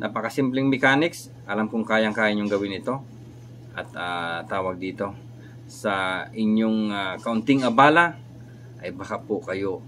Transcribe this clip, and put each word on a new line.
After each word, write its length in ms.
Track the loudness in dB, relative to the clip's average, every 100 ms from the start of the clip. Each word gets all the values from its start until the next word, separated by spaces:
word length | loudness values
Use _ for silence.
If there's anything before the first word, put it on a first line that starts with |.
Napakasimpleng 680 | -4 -4 -2 0 2 2 2
mechanics. 560 | 4 6 6 4 -2 -14 -16 -6
Alam 220 | -2 0
kong 160 | -2 2
kayang-kaya 480 | 4 4 4 2
nyong 160 | 2 2
gawin 300 | 0 0 -2
ito. 200 | -4 -4 -8 -16 -18 -18 -18 -18 -12 -10
At, 160 | -10
ah, 460 | -8 -4 -4 -4 -6 -4
tawag 320 | -2 -2 -4
dito, 340 | -6 -4 -6 -6 -16 -18 -18 -18 -18
sa 560 | -6 -2 0 0 -2 -6
inyong, 560 | 0 2 4 4 2 0
ah, 240 | -2 -4 -4
kaunting 400 | -2 0 2 4
abala, 560 | 4 8 8 8 6 2 -14 -18 -18 -18 -18 -12
ay 80 | -10
baka 320 | -10 -6 -6
po 180 | -2 -4
kayo 400 | -2 -2 -2 -4